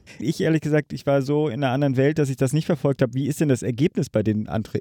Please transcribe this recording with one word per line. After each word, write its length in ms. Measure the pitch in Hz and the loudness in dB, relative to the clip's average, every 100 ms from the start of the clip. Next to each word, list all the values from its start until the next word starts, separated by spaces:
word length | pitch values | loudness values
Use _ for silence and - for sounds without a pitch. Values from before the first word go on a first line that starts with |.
| - - | -20 -8
Ich 220 | 110 - | -6 -2
ehrlich 200 | 156 160 | 0 0
gesagt, 320 | 147 151 - | 2 -2 -2
ich 120 | 135 - | -6 0
war 160 | 139 | 0
so 260 | 135 147 151 | 2 0 0
in 160 | 123 | -2
einer 80 | 135 | -2
anderen 240 | 135 143 127 | 0 0 2
Welt, 220 | 139 160 | 2 2
dass 120 | 135 | -2
ich 80 | 131 | 0
das 160 | 131 | 0
nicht 120 | 151 - | 0 0
verfolgt 360 | 165 143 135 | 0 0 0
habe. 120 | 127 | 0
Wie 140 | 127 139 | 0 -4
ist 140 | - | 0
denn 80 | 151 | 0
das 120 | 123 | 2
Ergebnis 480 | 92 117 160 - 147 | 0 0 0 0 -2
bei 140 | 110 | 0
den 240 | 107 107 107 | 0 0 -2
Anträ-, 320 | 98 - - | -6 -4 -6